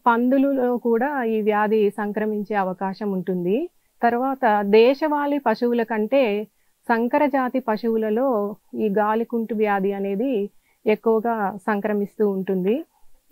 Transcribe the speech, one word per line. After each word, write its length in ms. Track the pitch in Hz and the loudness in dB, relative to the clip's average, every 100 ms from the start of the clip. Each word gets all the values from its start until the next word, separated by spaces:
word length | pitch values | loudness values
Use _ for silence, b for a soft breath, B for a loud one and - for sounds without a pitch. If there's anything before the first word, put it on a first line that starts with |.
| 240 | 0
పందులలో 720 | 233 247 269 277 269 247 247 | 2 2 2 2 0 0 0
కూడా 460 | 240 226 269 285 | 0 0 0 -2
ఈ 180 | 226 220 | -2 0
వ్యాధి 500 | 208 208 214 220 208 | 0 0 2 2 0
సంక్రమించే 640 | 208 208 208 214 208 202 208 | 0 -6 -4 -4 -4 -4 -4
అవకాశం 560 | 185 185 190 190 208 | -4 -4 -6 -6 -4
ఉంటుంది. 580 | 190 175 180 175 226 349 _ _ _ | -4 -2 -4 -2 -2 -4 _ _ _
తర్వాత 600 | 233 240 262 262 233 208 | 0 0 -2 0 0 2
దేశవాళీ 760 | 202 214 233 277 311 294 285 285 | 4 6 6 4 0 0 0 -2
పశువుల 440 | 233 214 240 233 | 0 0 0 0
కంటే 600 | 226 220 214 277 240 202 214 _ _ _ - | -2 -2 0 2 2 0 -6 _ _ _ -2
సంకరజాతి 720 | 226 240 294 294 277 254 262 | 0 2 2 2 0 -2 -2
పశువులలో 960 | 254 214 233 226 214 214 269 220 202 214 _ | -2 -2 0 0 0 0 0 0 -2 -6 _
ఈ 140 | 240 220 | -4 0
గాలికుంటు 640 | 196 208 220 226 233 220 | 2 0 0 -2 -4 -4
వ్యాధి 380 | 214 214 202 196 | -2 0 0 0
అనేది 580 | 196 196 196 269 226 208 _ _ _ 220 | -2 -4 -2 -2 -2 -4 _ _ _ -2
ఎక్కువగా 720 | 214 233 220 233 226 196 202 | 0 2 0 0 -2 -2 -4
సంక్రమిస్తూ 760 | - 208 208 208 202 - 208 | -4 -2 -2 -2 -2 0 0
ఉంటుంది. 540 | 190 190 185 185 262 330 _ - - _ | 0 -2 0 0 -2 -4 _ -20 -20 _